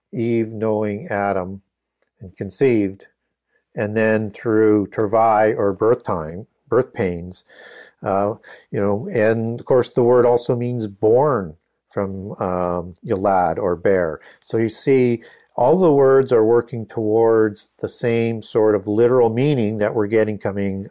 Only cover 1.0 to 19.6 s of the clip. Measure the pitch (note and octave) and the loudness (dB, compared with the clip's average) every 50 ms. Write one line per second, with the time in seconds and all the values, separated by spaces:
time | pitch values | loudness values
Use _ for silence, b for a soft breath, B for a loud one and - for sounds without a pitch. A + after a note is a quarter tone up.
1 | C#3 F3+ G#2 G2+ G2+ G2+ G2 F#2+ F2+ F#2 G2 G2 - _ _ _ _ _ _ _ | -8 -6 -4 -2 -2 -2 -2 -4 -4 -8 -10 -14 -18 _ _ _ _ _ _ _
2 | _ _ _ _ - F#2 - - - G2 - - C#3 C3+ B2 A2 G2+ G2 F#2+ G2 | _ _ _ _ -20 -18 -14 -12 -12 -10 -4 0 0 2 2 2 0 -2 -4 -8
3 | - - _ _ _ _ _ _ _ _ _ _ _ _ - - A2 G#2 G#2+ A2 | -18 -20 _ _ _ _ _ _ _ _ _ _ _ _ -8 -6 -6 -4 -2 0
4 | A2 A2 A2 A2 A2 G#2 G2 - - A#2+ A2 A2 A2 G#2+ G#2+ G#2+ G2+ F#2 - - | 2 2 2 0 -2 -4 -8 -8 -4 0 2 4 4 4 4 2 0 -2 -4 -4
5 | A2 G#2 G2+ A2 A2+ A#2 A2 G#2 A2 A2 A2+ - A2 G2+ G2 F2+ G#2 A2 B2 B2 | -2 0 2 2 2 4 4 4 2 2 0 0 -2 -2 -2 0 2 2 0 0
6 | - - G#2 F2 D#2+ D2+ E2+ F2 - - _ _ _ - - A#2+ B2+ B2+ - - | -2 -4 -6 -6 -6 -8 -10 -14 -16 -18 _ _ _ -2 0 0 0 0 -2 -4
7 | A2+ F#2 F2 E2+ E2+ F2+ F#2 - - B B B B B B B B B B B | -4 -4 -4 -6 -10 -12 -16 -18 -20 B B B B B B B B B B B
8 | - A2 F#2+ G2 G2+ G#2 A2 G#2+ B B B B B B B B2 G2+ G2+ G2+ G#2 | -6 -2 -2 0 0 -2 -4 -6 B B B B B B B -4 -2 -2 -2 -4
9 | C3 G3+ G3 A#2+ G#2+ A2+ A2+ A#2 A2+ A2+ A#2 A#2+ - - C#3 B2+ A#2+ - - - | -4 -4 -2 0 2 2 2 0 -2 -6 -6 -6 -2 0 2 2 0 0 0 0
10 | B2 A#2+ B2 B2 A#2+ A#2+ A#2+ A#2+ - - C3 A#2+ A#2+ A#2+ B2 B2 A2 G#2+ G2+ - | 2 4 4 4 4 4 2 2 0 -2 -4 -4 -4 -4 -4 -4 -6 -8 -6 -2
11 | - A2 A2+ B2 C#3 D3+ C#3 A2+ F#2+ E2 D#2 _ _ _ _ _ _ _ - - | 0 2 4 4 2 2 0 -2 -4 -6 -10 _ _ _ _ _ _ _ -8 -6
12 | G2+ G2 G2 F#2+ F#2 G#2 B2+ - A2+ F#2+ F2+ F2+ F2+ F2 F2 F2 E2+ F2+ F2+ _ | -6 -6 -6 -10 -12 -12 -8 -6 -4 -4 -2 -2 -2 -2 -4 -4 -6 -10 -14 _
13 | - - A2+ F#2 F#2+ G#2 G2 F#2 F2+ E2+ E2 E2 G#2 F#2 F2 E2 E2+ G#2+ G2 F#2 | -8 -6 -4 -2 0 0 2 2 0 0 -2 -2 -4 -4 -4 -2 0 0 0 2
14 | F2 D#2+ D2+ D2 B B B B B - - A2+ A2+ A2+ G#2 - - - C3+ C3 | 0 -2 -4 -8 B B B B B -6 -4 -2 -2 -2 -4 -4 0 2 2 2
15 | B2+ B2 A#2 A2+ B B B B B B B - A#2+ B2+ D#3 F#3 F#3 E3 D3 C#3 | 2 2 0 -2 B B B B B B B 0 2 2 2 4 4 4 4 4
16 | C#3 C3+ C3+ C3+ C3 A#2+ B2+ A#2 A2 A2 A#2 A#2+ A#2 - - A#2 A2+ - - - | 6 6 6 4 4 4 4 4 4 4 4 2 0 -2 -6 -12 -12 -10 -8 -6
17 | A2+ G#2+ G#2+ A2+ A2+ A2+ A2+ A2+ A2 G#2+ G#2 G2+ - _ _ _ - G#2+ - - | -2 0 2 2 2 4 4 4 2 2 -2 -6 -14 _ _ _ -10 -10 -8 -6
18 | - A#2+ A#2 A#2 A#2 A#2 A2+ A2 G#2 - - A#2+ G#2+ G#2+ G#2+ G#2 F#2+ G#2+ G#2 G#2+ | -4 -2 -2 0 0 -2 -4 -6 -8 -4 0 2 2 4 2 2 0 -2 0 2
19 | A#2 A#2+ B2+ B2+ A#2+ A#2 A2 A#2 C3 D3 D3+ C3 | 2 4 4 4 2 2 2 0 0 0 0 0